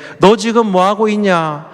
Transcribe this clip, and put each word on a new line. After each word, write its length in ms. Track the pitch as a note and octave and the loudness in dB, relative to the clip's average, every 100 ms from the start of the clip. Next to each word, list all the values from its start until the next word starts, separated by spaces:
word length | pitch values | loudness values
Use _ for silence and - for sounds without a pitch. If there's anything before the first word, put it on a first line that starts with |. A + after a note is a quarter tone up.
| - - | -16 0
너 160 | F#3 A3 | 2 2
지금 320 | A3 A3+ A3 | 0 0 0
뭐 160 | F#3 F#3+ | 0 0
하고 220 | G#3 A3 | 0 0
있냐?" 600 | G#3 G3+ F3 D#3+ D3 D#3 | 0 0 0 -2 -6 -12